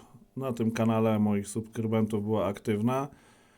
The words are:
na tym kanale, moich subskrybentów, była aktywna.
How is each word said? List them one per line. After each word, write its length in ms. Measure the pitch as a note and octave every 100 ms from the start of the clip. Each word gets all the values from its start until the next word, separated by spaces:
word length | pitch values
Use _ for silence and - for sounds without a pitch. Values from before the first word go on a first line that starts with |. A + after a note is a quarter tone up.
| - - - C3
na 160 | C3+
tym 180 | A#2+ A2+
kanale, 480 | A2+ A2+ A2+ A2 G#2+
moich 280 | G#2 G2+ G2+
subskrybentów, 760 | A#2 A2 - A2 A2 G#2+ A2
była 220 | G#2 A2 F#2
aktywna. 640 | G#2 - G#2 A#2 C3 C#3 - - - _